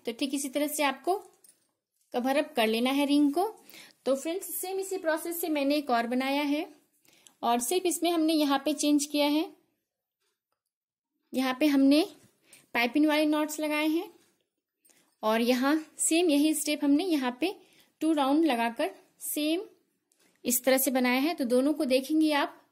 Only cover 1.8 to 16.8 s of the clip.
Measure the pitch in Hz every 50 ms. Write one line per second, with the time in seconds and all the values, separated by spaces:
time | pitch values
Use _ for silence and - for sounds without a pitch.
1.8 | _ _ _ _ _ _ - 247 233 262 269 294 302 294 - 247 220 220 220 226
2.8 | 240 254 269 285 285 277 285 294 294 285 285 339 381 440 427 - - - - -
3.8 | - - _ _ _ 247 269 262 - 330 339 392 381 - - - - 370 381 381
4.8 | 381 - 381 370 - 320 302 320 320 339 339 339 - 339 311 294 277 277 294 302
5.8 | 285 - 240 233 226 233 254 254 262 269 277 285 294 285 285 294 359 403 - _
6.8 | _ _ _ _ _ _ _ _ _ - _ _ - 233 240 240 240 - 359 370
7.8 | 359 349 320 - 320 339 339 330 311 311 330 302 302 277 285 277 285 311 302 294
8.8 | 311 294 294 294 285 - - 294 285 294 294 311 320 302 - _ _ _ _ _
9.8 | _ _ _ _ _ _ _ _ _ _ _ _ _ _ _ _ _ _ _ _
10.8 | _ _ _ _ _ _ _ _ _ _ - 247 262 262 254 247 302 302 277 277
11.8 | 269 269 285 302 370 403 - - _ _ _ _ _ _ - - _ _ - 247
12.8 | 240 247 247 302 302 311 302 302 311 302 302 302 302 302 302 - 302 302 302 302
13.8 | 302 311 311 339 392 - - _ _ _ _ _ _ _ _ _ _ _ _ _
14.8 | _ _ _ _ _ _ _ _ - 214 220 226 240 226 254 240 254 277 302 320
15.8 | 311 - _ - - - 320 330 359 349 277 285 294 311 311 302 - 302 294 294